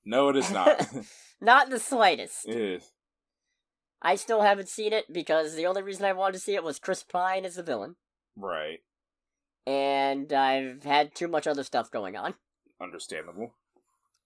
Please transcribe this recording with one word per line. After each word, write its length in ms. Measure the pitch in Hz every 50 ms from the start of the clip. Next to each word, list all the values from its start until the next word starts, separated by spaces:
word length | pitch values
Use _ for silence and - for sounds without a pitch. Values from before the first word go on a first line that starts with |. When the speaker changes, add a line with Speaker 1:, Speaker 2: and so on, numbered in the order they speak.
| _
Speaker 1:
No, 240 | 101 113 131 143 139
it 80 | 135 135
is 120 | - 180
not. 380 | 196 98 92 202 - - - - 135 131 104 - -
Speaker 2:
<laughs> 260 | - - - _ _
Not 280 | 196 226 247 277 269 269
the 100 | 262 226
slightest. 680 | - - 277 240 214 185 151 113 92 - - - - 107
Speaker 1:
It 80 | 113 117
is. 340 | 110 98 90 87 - - _ _ _ _ _ _ _ _ _ _ _ _ _ _ _ _ _ _ _ _ _ _
Speaker 2:
I 140 | - 170 190
still 260 | 196 - - 226 214
haven't 260 | 208 202 202 196 190 -
seen 220 | - - 214 214
it 140 | 214 220 - -
because 440 | 160 175 151 - 156 160 156 151 160
the 120 | 160 165 180
only 140 | 190 202
reason 220 | 190 196 196 185 202
I 60 | 196 190
wanted 200 | 185 196 196 185
to 60 | 185
see 140 | - - 196
it 80 | 190 165
was 140 | 156 143 -
Chris 220 | - - 185 - -
Pine 420 | - - 180 180 185 190 190 185
as 100 | 185 175
the 80 | 185 170
villain. 320 | 165 127 107 98 147 175 _ _ _ _ _ _ _ _
Speaker 1:
Right. 440 | 107 98 95 85 78 76 78 82 - _ _ _ _ _ _ _ _ _ _ _ _ _ _ _ _ _
Speaker 2:
And 680 | 131 135 139 139 139 139 139 139 139 139 139 139 151 143
I've 500 | 135 135 135 135 135 135 131 127 139 139
had 320 | 147 143 147 147 147 -
too 120 | - 170 170
much 180 | 156 151 - 156
other 160 | 147 139 135
stuff 280 | - - 123 113 -
going 260 | - 117 101 92 98 98
on. 160 | 104 170 190 - _ _ _ _ _ _ _ -
Speaker 1:
Understandable. 720 | 87 90 85 82 - - 92 78 78 85 85 95 117 117 - _ _ _ _ _ _ _ _ _ _ _ _ _ _